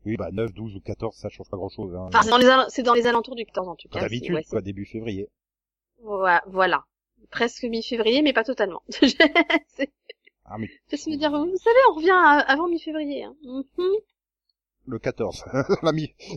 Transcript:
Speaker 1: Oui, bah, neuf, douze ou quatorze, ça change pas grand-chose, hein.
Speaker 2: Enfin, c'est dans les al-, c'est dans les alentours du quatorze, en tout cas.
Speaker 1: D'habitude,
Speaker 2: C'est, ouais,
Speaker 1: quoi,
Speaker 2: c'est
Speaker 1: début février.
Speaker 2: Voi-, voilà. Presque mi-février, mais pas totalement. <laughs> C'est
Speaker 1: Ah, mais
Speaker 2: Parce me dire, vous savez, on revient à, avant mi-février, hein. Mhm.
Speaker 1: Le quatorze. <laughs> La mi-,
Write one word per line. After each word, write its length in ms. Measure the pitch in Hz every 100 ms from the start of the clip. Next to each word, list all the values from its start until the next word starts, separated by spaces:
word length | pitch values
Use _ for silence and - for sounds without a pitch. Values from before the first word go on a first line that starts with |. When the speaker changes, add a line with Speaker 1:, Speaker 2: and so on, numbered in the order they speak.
| 104
Speaker 1:
Oui, 100 | 107
bah, 140 | 85
neuf, 240 | 95 113
douze 200 | 92 113 98
ou 40 |
quatorze, 360 | - 101 110 -
ça 120 | 104
change 220 | - 95
pas 60 | 98
grand-chose, 380 | 95 - 95
hein. 120 | 87 92
Speaker 2:
Enfin, 140 | 233
c'est 80 | 220
dans 80 | 240
les 80 | 254
al-, 200 | 262 254
c'est 160 | -
dans 100 | 240
les 120 | 240 233
alentours 260 | 233 226
du 100 | 247
quatorze, 240 | 214 - 185
en 60 |
tout 140 | 160 -
cas. 120 | 165
Speaker 1:
D'habitude, 280 | 185 117 -
Speaker 2:
C'est, 60 |
ouais, 100 | 156
Speaker 1:
quoi, 160 | - 110
Speaker 2:
c'est 40 |
Speaker 1:
début 220 | 95 98 101
février. 420 | 110 113 95 101 _ _ _ _ _ _ _
Speaker 2:
Voi-, 420 | 226 202 190 170 196
voilà. 380 | 185 185 151 - _ _ _ _
Presque 340 | - 233 -
mi-février, 580 | 240 226 226 233 214 254
mais 100 | 302
pas 120 | 233
totalement. 380 | 226 247 196 165
<laughs> 40 | -
C'est 1000 | - 277 - 320 349 320 311 _ - 277 _ _ - _ _
Speaker 1:
Ah, 140 | _ 104
mais 100 | 107 - _
Speaker 2:
Parce 200 | 294 320
me 80 | 294
dire, 140 | 302
vous 240 | 294 330 370
savez, 200 | 453 480 523
on 40 |
revient 160 | 311 330
à, 280 | 370 320 294 269
avant 220 | 269 349
mi-février, 560 | 339 320 311 294 277
hein. 100 | 208 285
Mhm. 220 | 285 262 277 - 370 415 _ _ _ _ _ _ _ _ -
Speaker 1:
Le 120 | 113
quatorze. 440 | 135 - 107 - -
<laughs> 360 | 131 - 202
La 80 | 160
mi-, 240 | 156 151 _ -